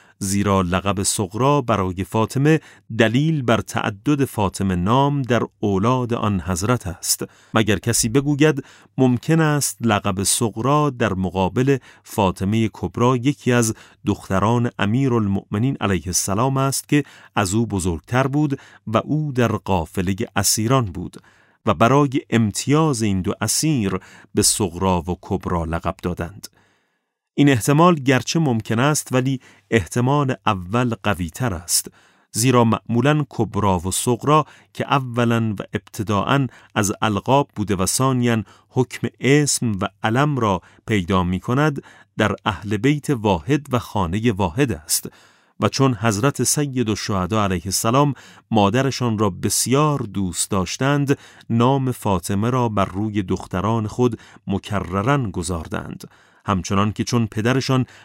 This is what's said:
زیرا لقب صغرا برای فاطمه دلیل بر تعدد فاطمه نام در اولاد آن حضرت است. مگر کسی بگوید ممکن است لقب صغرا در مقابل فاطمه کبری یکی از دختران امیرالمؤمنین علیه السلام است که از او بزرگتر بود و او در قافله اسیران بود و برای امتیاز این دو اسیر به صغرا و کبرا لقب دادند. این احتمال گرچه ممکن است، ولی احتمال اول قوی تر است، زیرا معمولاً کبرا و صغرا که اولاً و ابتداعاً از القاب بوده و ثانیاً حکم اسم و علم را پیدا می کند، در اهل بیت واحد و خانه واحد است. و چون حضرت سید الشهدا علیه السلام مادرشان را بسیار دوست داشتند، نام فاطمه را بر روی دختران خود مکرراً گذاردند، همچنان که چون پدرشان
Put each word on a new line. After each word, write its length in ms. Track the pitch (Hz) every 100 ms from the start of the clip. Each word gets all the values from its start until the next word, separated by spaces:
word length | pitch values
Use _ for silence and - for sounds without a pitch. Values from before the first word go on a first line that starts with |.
| _ -
زیرا 420 | 98 101 101 95
لقب 420 | 87 92 95 98
صغرا 580 | 95 - 95 107 135 147
برای 440 | 117 104 92 90
فاطمه 560 | 95 110 110 131 147 160 - - - 110
دلیل 440 | 110 120 156 156
بر 180 | 120 107
تعدد 640 | - 117 107 98 139 147
فاطمه 520 | 127 - 95 - 98 90
نام 460 | 92 127 143 143
در 200 | 120 117 - -
اولاد 540 | 107 95 110 127 120
آن 260 | 117 107 98
حضرت 460 | 95 90 107 123 -
است. 380 | 82 - - - _ _
مگر 240 | 110 104 98
کسی 300 | - 110 117
بگوید 560 | 127 139 143 156 139 - - _ -
ممکن 420 | 131 123 - 160
است 360 | 156 147 - -
لقب 420 | 113 104 101 98
صغرا 680 | 95 - 117 110 120 151 147
در 240 | 123 110
مقابل 640 | 95 92 92 92 98 131 135 - -
فاطمه 640 | - - 95 - 95 110 110
کبری 460 | - 90 104 120 131
یکی 340 | 127 143 123
از 220 | 123 113 107 - _ -
دختران 640 | 98 - 95 101 120 120 -
امیرالمؤمنین 1000 | 101 120 135 117 101 98 - 104 127 139
علیه 260 | 101 92 92
السلام 500 | 87 - 98 135 135
است 320 | 139 135 -
که 140 | 147 - - -
از 200 | - 98
او 120 | 107 113
بزرگتر 600 | 101 90 80 - 127 131
بود 340 | 143 151 135 - - -
و 120 | 110
او 340 | - 147 151
در 200 | 127 117
قافله 720 | 104 - 95 78 - 90 95 117 -
اسیران 480 | 104 - 110 135
بود 320 | 110 87 90 - - _ _ _ 110
و 80 |
برای 360 | 92 117 139 147 135 -
امتیاز 720 | 117 107 - - 147 160 120
این 200 | 110 95
دو 100 | 92 -
اسیر 580 | 113 - 156 143 98 92 - - -
به 80 | 101
صغرا 580 | 104 - 98 85 95 92
و 180 | 82 87
کبرا 440 | - 92 87 87
لقب 300 | 80 82 85 -
دادند. 460 | 92 87 82 104 - _ _ _ _ _ _ _ _
این 140 | - 143
احتمال 460 | 123 - 147 175
گرچه 440 | 165 131 131 - 165
ممکن 400 | 151 113 - 113
است، 300 | 139 151 -
ولی 280 | 127 131 131 - _ -
احتمال 640 | 117 - 123 123 147 143 - -
اول 480 | 98 87 117 123 110
قوی 280 | 104 92 85
تر 240 | - 120
است، 340 | 85 - - - - _ _ _
زیرا 320 | - 120 123
معمولاً 600 | 113 107 - 117 139 151 143
کبرا 500 | - 101 101 101 92
و 120 | 92
صغرا 560 | - - 117 131 151 - - _
که 200 | - -
اولاً 640 | 139 127 120 117 117 113 98
و 40 | -
ابتداعاً 760 | 107 - - 101 101 - 139 131 - -
از 180 | - 101 -
القاب 480 | 110 101 - 135 139 -
بوده 200 | 101 95
و 100 | 92
ثانیاً 560 | - 131 127 120 113 98 - _
حکم 400 | - 127 - 117 -
اسم 520 | 120 147 143 - 123 98
و 80 | 101 _
علم 360 | 110 117 151 139
را 220 | 110 92 - _ -
پیدا 360 | 107 87 95
می 180 | 90 90
کند، 420 | - 123 151 135 - - _ -
در 160 | 107 101
اهل 320 | - 92 104 104
بیت 340 | 127 147 -
واحد 560 | 127 104 87 98 151 147
و 80 | 120
خانه 540 | - 107 87 98 120
واحد 400 | 98 95 120 143
است. 360 | 78 - - - - _ _ _ -
و 80 | 107
چون 260 | - 135
حضرت 480 | 120 117 101 135 -
سید 460 | 120 - 147 127 110
الشهدا 560 | 101 - 98 90 110
علیه 180 | 101 92
السلام 500 | 95 92 113 131 143 131 - - -
مادرشان 680 | 110 98 120 135 - 123 107
را 120 | 107
بسیار 680 | 92 101 - - 131 151 143
دوست 520 | 110 95 92 85 -
داشتند، 680 | 98 90 - 135 143 139 139 - - -
نام 420 | 113 123 139 131
فاطمه 580 | 123 107 92 - 98 113
را 180 | 131 120
بر 160 | 101
روی 380 | 92 90 110 104
دختران 640 | 92 92 - 95 101 117 107
خود 340 | - 123 110 - - -
مکرراً 840 | 95 - 101 85 95 110 143 110
گذاردند، 800 | 85 85 85 76 87 78 - - _ _ _ -
همچنان 460 | 98 82 98 104
که 120 | 98
چون 220 | 107 123 113
پدرشان 600 | 113 107 131 123 131 120 -